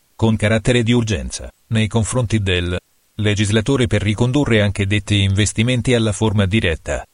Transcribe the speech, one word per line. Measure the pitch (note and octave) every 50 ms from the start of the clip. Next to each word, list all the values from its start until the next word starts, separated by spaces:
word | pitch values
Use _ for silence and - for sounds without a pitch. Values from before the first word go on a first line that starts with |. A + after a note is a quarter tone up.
| _ _ _
con | - A2 A2+ A2
carattere | - G#2+ G#2 A2 A2+ - C3 B2 B2
di | A#2 A2 A#2+
urgenza, | A#2+ A2+ G#2 G#2 D2 B1+ B1 - - B1+ - - _ _ -
nei | A#2 A2 A2 G#2
confronti | - A#2+ G#2+ - - B2+ A#2+ - - A2
del | G2 F#2+ F2+ F2+ F2 F2 F2+ F2 - _ _ _ _ _ _
legislatore | - G#2 G#2+ G#2 G2 A2 G2+ A2 A2+ A2 - C#3 C3+ B2+
per | G#2+ - G#2
ricondurre | F#2+ G#2 A2 G#2+ A#2+ B2 B2+ D3 C#3+ - A#2 G#2+
anche | G2+ G#2 G2 - G2+ G2
detti | G#2 G#2 G2 - G#2 G#2
investimenti | G2 G2 G2 F#2+ G#2+ G2 - - A2+ B2 B2+ B2 A2 C3 B2
alla | A#2 A2 A2
forma | G2+ - A2 A2 G2+ G#2+ G2+
diretta. | F#2 G2 A2 G#2 F2+ D#2+ - - - C#2+ C2 - -